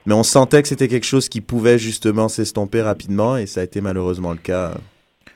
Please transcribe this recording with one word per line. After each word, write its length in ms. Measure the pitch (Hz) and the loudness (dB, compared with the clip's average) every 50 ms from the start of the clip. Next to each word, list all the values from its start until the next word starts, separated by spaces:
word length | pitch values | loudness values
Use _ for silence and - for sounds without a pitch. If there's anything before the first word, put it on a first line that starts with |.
| _ | _
Mais 80 | 104 107 | 2 2
on 100 | 110 110 | 2 2
sentait 380 | - - 139 131 - 151 147 | 4 4 4 6 6 6 4
que 80 | 147 - | 4 2
c'était 180 | 139 - 135 | 0 0 0
quelque 180 | 113 127 120 - | 0 0 -2 -2
chose 220 | - 135 135 - | 0 0 0 0
qui 140 | - - 113 | -2 -6 -10
pouvait 360 | - - 123 117 110 120 120 | -8 -4 -4 2 4 4 4
justement 520 | 117 113 113 107 - - 110 104 110 110 107 | 4 2 -2 -6 -2 -2 0 0 2 0 0
s'estomper 520 | - - 107 - - 110 101 98 - 113 | -2 -4 -4 -4 -4 -4 -4 -2 -2 -2
rapidement, 540 | 110 107 98 80 78 92 98 101 107 120 135 | -2 -2 -4 -4 -4 -4 -2 0 0 0 0
et 100 | 127 104 | -2 -4
ça 140 | 95 - 92 | -6 -4 -6
a 40 | 92 | -6
été 160 | 90 - 101 | -4 -6 -6
malheureusement 500 | 101 95 92 95 92 90 90 90 90 87 | -6 -4 -4 -2 -2 -2 -4 -4 -6 -6
le 60 | 85 | -8
cas. 340 | 82 - - 90 92 90 85 85 - 95 98 _ _ _ _ _ _ _ - _ | -8 -6 -4 -4 -2 -4 -4 -8 -10 -14 -18 _ _ _ _ _ _ _ -20 _